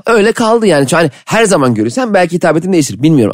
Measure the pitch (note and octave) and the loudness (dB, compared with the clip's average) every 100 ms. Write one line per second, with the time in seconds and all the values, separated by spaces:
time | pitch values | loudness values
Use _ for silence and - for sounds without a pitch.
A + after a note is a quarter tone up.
0 | - A#3 G3+ - A3+ A#3 A3 D3+ C3+ E3 | 0 0 0 0 0 0 2 0 0 0
1 | E3 - - G#3+ A3+ F3+ C3 A2 A2 F3 | -2 -4 -4 -2 2 2 0 0 -2 -4
2 | B3+ G3 F3+ F3 F3 D#3 F3 F#3 C#3 G2 | -2 0 0 0 0 -2 0 -2 -2 -2
3 | D3 D#3 G#2+ | 0 2 2